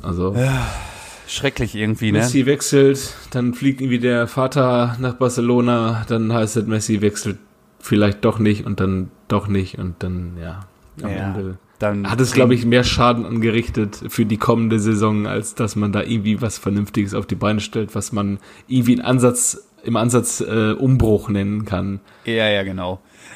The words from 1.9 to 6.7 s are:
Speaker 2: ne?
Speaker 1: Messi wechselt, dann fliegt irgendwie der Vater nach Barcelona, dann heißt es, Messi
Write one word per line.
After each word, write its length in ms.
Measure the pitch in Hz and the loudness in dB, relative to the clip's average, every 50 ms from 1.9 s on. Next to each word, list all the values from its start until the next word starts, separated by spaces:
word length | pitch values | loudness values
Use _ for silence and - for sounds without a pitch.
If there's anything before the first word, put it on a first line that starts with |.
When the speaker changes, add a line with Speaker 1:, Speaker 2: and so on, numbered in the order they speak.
| 110 - 110 110 | -2 0 0 2
Speaker 2:
ne? 60 | 107 107 | 2 2
Speaker 1:
Messi 280 | 113 123 127 139 131 | 2 2 2 2 2
wechselt, 680 | 131 147 - - - 147 139 139 139 139 135 - - - - - - | 2 2 0 0 2 4 6 6 6 4 2 -2 -10 -12 -16 -14 -8
dann 220 | - 127 123 123 120 | -4 -2 -2 -2 -2
fliegt 260 | - 139 139 135 135 | 0 0 0 0 0
irgendwie 200 | 131 135 123 123 | -2 -2 0 0
der 280 | 120 123 123 120 120 117 | 2 2 2 0 0 -2
Vater 680 | - 135 131 131 - 147 131 127 123 123 120 120 120 117 | -2 -2 -2 0 2 2 2 2 4 2 2 0 0 -2
nach 140 | 127 127 123 | -4 -4 -2
Barcelona, 920 | - 131 123 120 123 117 120 120 123 120 123 120 117 113 113 117 113 110 - | 0 0 0 2 2 2 2 4 4 4 4 2 2 2 0 -2 -2 -2 -2
dann 240 | 120 113 113 110 117 | -2 0 0 0 0
heißt 240 | 117 110 107 - 120 | 0 0 0 0 -2
es, 80 | 101 | -2
Messi 340 | 95 | 0